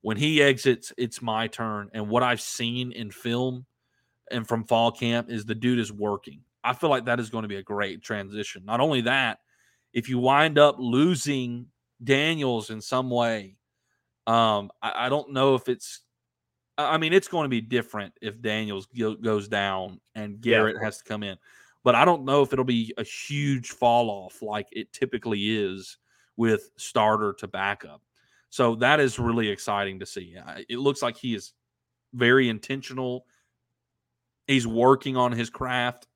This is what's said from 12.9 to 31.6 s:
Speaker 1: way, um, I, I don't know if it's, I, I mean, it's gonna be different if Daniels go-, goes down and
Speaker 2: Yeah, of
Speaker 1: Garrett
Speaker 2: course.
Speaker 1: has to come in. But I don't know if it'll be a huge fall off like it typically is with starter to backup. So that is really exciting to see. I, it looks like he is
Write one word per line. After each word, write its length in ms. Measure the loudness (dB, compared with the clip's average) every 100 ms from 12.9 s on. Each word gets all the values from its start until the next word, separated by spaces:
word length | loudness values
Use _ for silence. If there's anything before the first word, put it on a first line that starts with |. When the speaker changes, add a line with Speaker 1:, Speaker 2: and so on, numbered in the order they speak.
| -2 0
Speaker 1:
way, 460 | 0 0 -2 -8 _ _ _ _ _ _ _ 0
um, 420 | 4 4 2 -2 -10
I, 260 | -8 -4 -2
I 20 |
don't 220 | -2 -2
know 240 | 2 4 2
if 120 | 0
it's, 340 | -6 -6 -18 _ _ _ _ _ _ _ -4
I, 160 | 0
I 40 | 0
mean, 160 | 4
it's 140 | 4 2
gonna 220 | -2 0
be 120 | -2
different 520 | 0 -2 -2 -8 -10 _
if 180 | -12 -8
Daniels 440 | -4 -4 -4 -8 -10
go-, 300 | -4 -4 -2
goes 320 | -2 -2 -2
down 520 | -2 -2 -2 -8 -12 _
and 200 | -12 -12 -6
Speaker 2:
Yeah, 140 | 2 4
of 20 |
Speaker 1:
Garrett 160 | 2 0
Speaker 2:
course. 100 | -6
Speaker 1:
has 120 | -8
to 40 | -10
come 180 | -8
in. 140 | -8 -12 _ _ _ _
But 120 | 4 6
I 100 | 6
don't 200 | 4 2
know 180 | 2
if 100 | 4
it'll 100 | 2
be 300 | 2 0 -2 -6
a 40 |
huge 680 | -10 -10 -8 -4 -2 -2 -4
fall 400 | 0 4 4 2
off 320 | -4 -12 -14
like 240 | -8 -6 -8
it 220 | -12 -14
typically 640 | -6 -4 -4 -4 -2 0 0
is 400 | -2 -6 -14 -20 _ _ _ -2
with 320 | 2 2 -2 _
starter 560 | -4 2 2 2 0
to 140 | -6 -10
backup. 540 | -4 -4 -4 -10 -20 _ _ _ _ _
So 240 | 0 0 2
that 240 | 4 4
is 180 | 4 0
really 320 | 0 0 0
exciting 500 | -4 -4 -4 -4 -8
to 60 | -12
see. 300 | -14 -14 -20
I, 260 | -18 -16 -10
it 80 | -2
looks 240 | 0 0
like 160 | -4 -4
he 160 | -6
is 200 | -6 -8 _